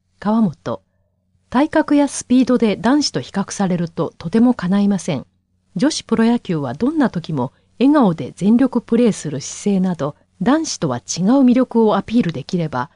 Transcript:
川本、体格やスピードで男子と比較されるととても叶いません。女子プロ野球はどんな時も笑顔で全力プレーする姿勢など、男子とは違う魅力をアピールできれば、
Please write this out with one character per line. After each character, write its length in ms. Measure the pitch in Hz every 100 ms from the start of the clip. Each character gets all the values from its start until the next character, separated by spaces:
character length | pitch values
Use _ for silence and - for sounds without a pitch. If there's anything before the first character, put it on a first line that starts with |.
| _ -
川 220 | 202 226
本、 400 | 208 - - 113 _ _ _ _ _ _ _
体 200 | 240 311
格 260 | 320 294 285
や 120 | 285
ス 180 | - -
ピ 160 | 254
ー 40 | 254
ド 120 | 247
で 180 | 226 190
男 280 | 202 294
子 80 | 269
と 100 | 151
比 100 | -
較 200 | 196 190
さ 160 | - 190
れ 100 | 175
る 120 | 170
と 240 | - 147 -
と 120 | 170
て 100 | 226
も 140 | 247
叶 280 | 240 180 202
い 60 | 202
ま 120 | 196
せ 160 | - 135
ん。 100 | - _ _ _ _ 180
女 140 | 269
子 140 | - -
プ 100 | 226
ロ 100 | 226
野 140 | 240
球 180 | - 160
は 160 | 143
ど 180 | 151 240
ん 60 | 320
な 120 | 240
時 240 | 175 160
も 200 | 151 120 _ _ -
笑 140 | 269
顔 200 | 302 214
で 180 | 165 - -
全 220 | 196 233
力 240 | 269 240
プ 160 | - 233
レ 100 | 240
ー 40 |
す 180 | - 156
る 120 | -
姿 340 | - - 208 196
勢 20 |
な 160 | 185 170
ど、 200 | 147 - _ -
男 240 | 190 302 311
子 120 | -
と 100 | 147
は 80 | 120
違 40 |
う 20 | - - 185 277
魅 100 | 247
力 340 | 247 247 226 220
を 80 | 196
ア 60 |
ピ 160 | - 233
ー 40 |
ル 80 | 185
で 120 | 156
き 140 | - 180
れ 100 | 156
ば、 220 | 127 127